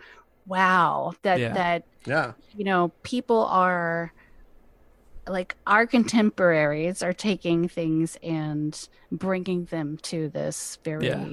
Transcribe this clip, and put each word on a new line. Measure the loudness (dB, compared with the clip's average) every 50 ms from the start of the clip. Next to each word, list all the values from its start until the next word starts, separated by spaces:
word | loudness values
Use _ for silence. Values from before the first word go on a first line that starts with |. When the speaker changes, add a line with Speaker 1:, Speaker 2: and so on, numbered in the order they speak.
| -20 -20 -20 -20 -20 _ _ _ -10
Speaker 1:
"Wow, | -4 0 2 4 4 4 4 4 2 2 0 -4 -6 -6 -4
that, | 0 0 2 2
Speaker 2:
Yeah. | 0 0 0
Speaker 1:
that, | 0 0 0 0 -2 -4 _ _ _ -6
Speaker 3:
Yeah. | -2 0 0 0 -2 -6 -14 -20 _
Speaker 1:
you | -8 -6 -2
know, | 0 2 2 2 0 -2 _ -12
people | -6 -6 -4 0 2 2 2 2
are, | 2 2 2 4 4 2 0 -2 -2 -2 -4 -6 -8 -12 -18 -20 -20 -20 -20 -20 -20 -20 -20 _ -20 -20 _ _ -20 _ _ _ -20 -20 -16 -10 -8
like, | -6 -6 -6 -8 -10 _ 0
our | 2 4 4 4
contemporaries | 4 4 4 4 4 4 4 4 4 4 4 4 4 6 4 4 2 2 0 -2 -2 -2 -2
are | -4 -4 -4
taking | -2 -2 -2 -2 -2 0 0 2 2 0 0
things | -2 -4 -2 0 0 0 0 -2 -4 -8
and | -8 -6 -4 -4 -4 -4 -4 -4 -4 -6 -6 -10 -14 -18 _ _ _ -10
bringing | -10 -6 -4 -4 -4 -2 -2 -4 -4 -4 -4
them | -6 -6 -6 -6 -6 -8 -10 -10
to | -8 -6 -4 -4 -4
this | -4 -4 -4 -4 -6 -6 -10 -12 -12 -10 -8
very | -8 -6 -4 -2
Speaker 2:
Yeah. | -4 -4 -4 -6 -8